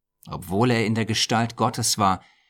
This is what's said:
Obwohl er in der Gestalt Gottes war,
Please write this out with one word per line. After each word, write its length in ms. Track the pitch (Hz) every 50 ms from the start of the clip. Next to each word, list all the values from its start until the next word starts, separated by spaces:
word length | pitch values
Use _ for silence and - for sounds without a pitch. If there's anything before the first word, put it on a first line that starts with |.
| _ _ _ _ _
Obwohl 440 | - - - - - - 101 120 127
er 140 | 120 117 113
in 100 | 104 113
der 100 | 113 110
Gestalt 500 | 101 110 - - - 123 113 117 - -
Gottes 420 | - 110 127 127 - 110 - -
war, 260 | - 107 95 92 - - _ _ _ _